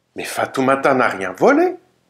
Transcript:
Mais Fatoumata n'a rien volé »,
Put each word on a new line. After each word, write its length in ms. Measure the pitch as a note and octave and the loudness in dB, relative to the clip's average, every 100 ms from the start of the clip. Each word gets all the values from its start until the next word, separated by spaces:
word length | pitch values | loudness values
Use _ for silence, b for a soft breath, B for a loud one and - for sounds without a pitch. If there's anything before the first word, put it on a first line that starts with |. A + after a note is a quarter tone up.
| _ | _
Mais 80 | - | -14
Fatoumata 720 | - - G#2+ - C3 C3+ D3+ | -8 -6 -4 -2 0 2 2
n'a 140 | C3 A2+ | 2 0
rien 240 | F#2+ F#2 | -2 -8
volé », 420 | F2+ F#3+ C#4+ F4+ F4+ _ _ | 0 2 4 2 -2 _ _